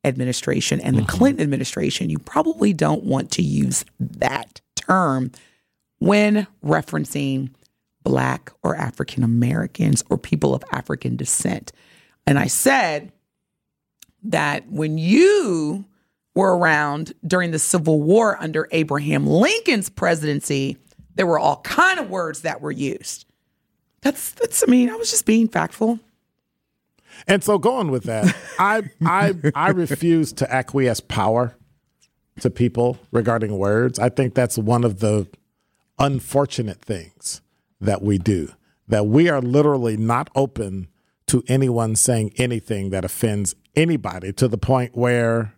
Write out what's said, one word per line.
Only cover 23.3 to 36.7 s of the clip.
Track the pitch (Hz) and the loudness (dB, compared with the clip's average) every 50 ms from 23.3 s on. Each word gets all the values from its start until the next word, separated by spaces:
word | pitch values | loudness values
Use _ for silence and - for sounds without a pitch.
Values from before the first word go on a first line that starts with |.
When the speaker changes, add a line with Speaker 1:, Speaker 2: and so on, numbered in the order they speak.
| _ _ _ _ _ _ _ _ _ _ _ _ _ _ | _ _ _ _ _ _ _ _ _ _ _ _ _ _
Speaker 1:
That's, | - 277 285 - - - | -4 -4 -4 -2 -10 -12
that's, | - - 466 - - - | -6 -6 -6 -4 0 0
I | - - | 4 4
mean, | 247 254 247 247 | 6 4 4 2
I | 427 | 0
was | 453 466 453 | -4 -6 -2
just | - - - | -4 -2 2
being | - 220 226 226 220 | 2 4 4 2 2
factful. | - 170 160 - - - 220 220 240 226 _ _ _ _ _ _ _ _ _ _ _ _ _ _ _ _ _ _ _ _ _ _ - - - - | 0 -2 -4 -4 -4 -2 -2 -2 -2 -4 _ _ _ _ _ _ _ _ _ _ _ _ _ _ _ _ _ _ _ _ _ _ -20 -14 0 0
Speaker 2:
And | 190 196 - | 0 2 2
so | 214 208 185 | 2 0 2
going | 135 233 254 262 208 151 | 2 2 0 2 -2 -2
with | 131 123 101 | -2 -2 -2
that, | 113 113 110 - 180 - - - | -4 -2 0 0 0 0 -2 -10
Speaker 1:
<laughs> | - - - | -12 -2 0
Speaker 2:
I, | 185 202 214 226 208 135 _ _ 160 | 0 2 2 0 -2 -6 _ _ 0
I, | 165 175 190 202 202 190 170 143 151 143 | 2 2 4 2 2 0 0 -2 -2 0
I | 139 160 190 | 2 2 2
refuse | 196 180 170 139 143 - 165 170 165 165 151 - - | 2 2 0 -2 -2 0 2 4 4 4 2 0 -2
to | - 139 - | -4 -2 0
acquiesce | 123 131 123 - - 139 131 123 110 - | 0 -2 -2 0 0 2 2 2 0 -2
power | - _ - 117 98 104 113 120 127 120 - _ _ _ _ _ _ _ _ _ _ _ _ _ _ _ _ - | -6 _ -2 0 2 2 2 2 0 -2 -6 _ _ _ _ _ _ _ _ _ _ _ _ _ _ _ _ -4
to | - 123 | -4 -4
people | - - 120 120 - 120 120 123 127 - - _ | 0 2 0 0 2 0 0 0 -2 -4 -14 _
regarding | - 117 110 113 117 117 110 104 104 | -2 0 2 2 0 0 0 -2 -2
words. | 95 98 101 104 113 123 131 123 - | -2 0 2 2 2 2 0 0 0
I | 110 123 | 0 0
think | - - 135 120 - | 2 0 -2 0 2
that's | 135 123 113 - 120 | 0 0 0 0 -2
one | 107 107 113 117 120 | 0 0 2 2 2
of | 117 101 95 | 0 0 0
the | 113 107 107 104 95 - - _ _ _ _ _ _ _ _ _ _ _ _ - | 0 0 0 0 -2 -4 -12 _ _ _ _ _ _ _ _ _ _ _ _ 0
unfortunate | 143 139 139 127 - - - 139 143 135 - - 120 107 | 0 0 0 -2 -6 -2 0 0 0 0 -2 -6 -6 -6